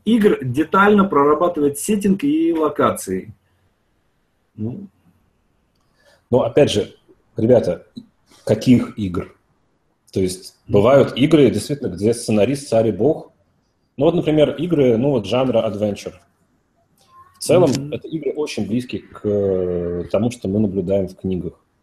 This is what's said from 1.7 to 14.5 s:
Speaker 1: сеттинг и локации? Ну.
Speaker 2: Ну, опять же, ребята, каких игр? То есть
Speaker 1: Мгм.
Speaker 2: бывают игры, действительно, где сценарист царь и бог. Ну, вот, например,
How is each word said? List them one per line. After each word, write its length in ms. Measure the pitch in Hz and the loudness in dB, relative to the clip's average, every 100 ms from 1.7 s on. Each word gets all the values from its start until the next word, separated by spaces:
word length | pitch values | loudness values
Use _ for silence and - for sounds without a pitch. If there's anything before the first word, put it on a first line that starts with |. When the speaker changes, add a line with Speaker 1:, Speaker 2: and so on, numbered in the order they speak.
| 139 | -2
Speaker 1:
сеттинг 440 | - 214 196 185 | -4 -2 0 0
и 300 | 143 156 165 | 0 0 0
локации? 800 | 165 151 - 123 101 - 95 - - _ _ _ _ _ _ _ _ _ _ _ - | 0 -2 0 -2 -2 -6 -8 -8 -18 _ _ _ _ _ _ _ _ _ _ _ -10
Ну. 320 | 107 127 - _ _ _ _ _ _ _ _ _ _ _ _ _ - | -10 -10 -16 _ _ _ _ _ _ _ _ _ _ _ _ _ -2
Speaker 2:
Ну, 120 | 123 | -2
опять 280 | 117 - 139 | 0 2 2
же, 240 | 104 90 - _ _ _ - | 2 -4 -8 _ _ _ -2
ребята, 500 | 113 120 - 87 - - - _ _ _ - | 2 4 2 -4 -8 -20 -20 _ _ _ -2
каких 520 | 110 - 120 - - | 0 4 4 2 -6
игр? 380 | 101 87 - _ _ _ _ _ _ _ _ | -6 -6 -10 _ _ _ _ _ _ _ _
То 60 | - | -4
есть 360 | 92 - - - - | -4 -4 -14 -20 -2
Speaker 1:
Мгм. 80 | |
Speaker 2:
бывают 440 | 101 107 139 120 - | 2 4 4 4 0
игры, 320 | 143 147 131 | 2 6 4
действительно, 400 | 98 - 143 110 | 2 -4 -6 -6
где 240 | 87 104 | -2 -2
сценарист 540 | 113 - 107 101 139 - | -2 0 0 2 -2 -2
царь 220 | 113 113 | 0 0
и 20 | |
бог. 400 | 92 123 160 - _ _ _ _ _ _ - | 0 0 -2 -6 _ _ _ _ _ _ -2
Ну, 80 | 151 | 0
вот, 100 | 170 | 0
например, 400 | 156 151 143 | 0 2 2